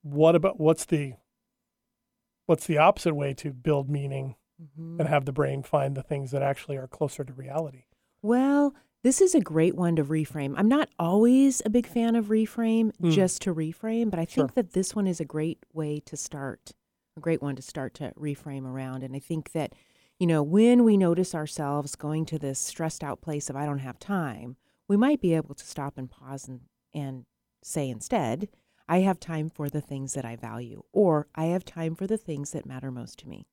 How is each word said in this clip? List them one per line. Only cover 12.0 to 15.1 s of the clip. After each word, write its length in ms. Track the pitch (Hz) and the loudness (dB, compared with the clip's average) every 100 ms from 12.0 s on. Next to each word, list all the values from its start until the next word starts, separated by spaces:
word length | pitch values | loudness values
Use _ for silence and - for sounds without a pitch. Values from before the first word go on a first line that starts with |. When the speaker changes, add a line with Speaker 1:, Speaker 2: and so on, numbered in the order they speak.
| 233 233 | 2 0
Speaker 2:
of 120 | 208 | 2
reframe 640 | 220 220 - 226 226 220 - | 0 0 -2 0 2 2 0
Speaker 1:
Mm. 100 | 175 | 2
Speaker 2:
just 300 | 160 185 - | 4 2 0
to 120 | 202 | -4
reframe, 580 | 160 160 165 220 226 226 | -2 -4 -6 -4 -2 0
but 80 | 175 | -2
I 60 | 165 | -2
think 260 | 254 262 | 0 2
Speaker 1:
Sure. 40 | - | 0
Speaker 2:
that 180 | 190 | 0
this 220 | 180 190 214 | -2 -2 0
one 120 | |
is 120 | 196 | 0